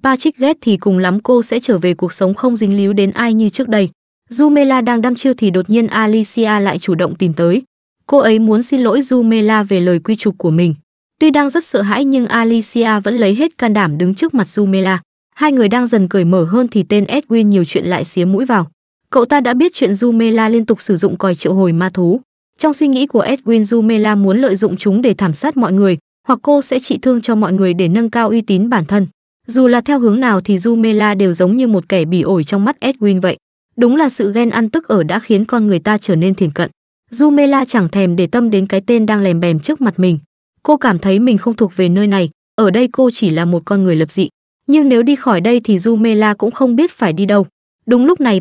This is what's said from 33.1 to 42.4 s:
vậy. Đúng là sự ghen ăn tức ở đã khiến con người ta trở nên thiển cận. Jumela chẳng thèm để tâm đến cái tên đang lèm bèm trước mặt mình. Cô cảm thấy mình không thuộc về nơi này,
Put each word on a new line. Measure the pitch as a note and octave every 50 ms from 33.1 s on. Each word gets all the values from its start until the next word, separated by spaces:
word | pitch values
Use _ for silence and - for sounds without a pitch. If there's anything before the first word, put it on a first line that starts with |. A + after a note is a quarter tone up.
| F#3+ F#3
vậy. | F#3 F3+ - - _ _ _ _ _ _ _
Đúng | A#3 B3 A#3 C4
là | D#4 D#4 C4
sự | - - G#3 G3+
ghen | G3+ A#3 A#3+ A#3
ăn | - A#3 A3+ A3
tức | - E4 - -
ở | A3 F#3
đã | D#3 D#3 F3 A3
khiến | - - G#3+ G3 A3
con | - B3 A#3 G#3+
người | G#3 F#3 D#3+
ta | - G#3 G#3+ G#3
trở | - - F3
nên | D#3+ F3 F#3+ F#3+
thiển | - F#3+ D3+
cận. | D3 - E3+ - _ _ _ _ _ _ _ _
Jumela | A#3 A#3 D4 D4+ C#4+ C#4+ C#4+ C#4 C#4 C4+ B3+
chẳng | - - A3+ F3+ E3
thèm | - G3+ F#3+ F3+ E3+
để | F#3 F3+
tâm | D3+ - B3 A#3+ A3+
đến | G#3 F#3+ G3
cái | G3 - G3
tên | F#3+ - A#3+ A3+ G#3+
đang | G#3+ G#3+ G#3
lèm | G3 F#3 E3+ E3
bèm | F3 F3 D#3+ D3+
trước | D3 - D#4 -
mặt | C4 G3+ - -
mình. | F#3 F3+ E3 D3 - _ _ _ _ _ _ _
Cô | - - D4+
cảm | C4+ - A#3 F#3+ E3
thấy | - G3 F#3+ G#3
mình | B3 B3+ A3 F#3+
không | - A#3+ A3
thuộc | - A3+ F3 -
về | F#3 F#3 F3
nơi | F3 G3 G#3
này, | G#3 G3 F#3+ F3 D3+ - _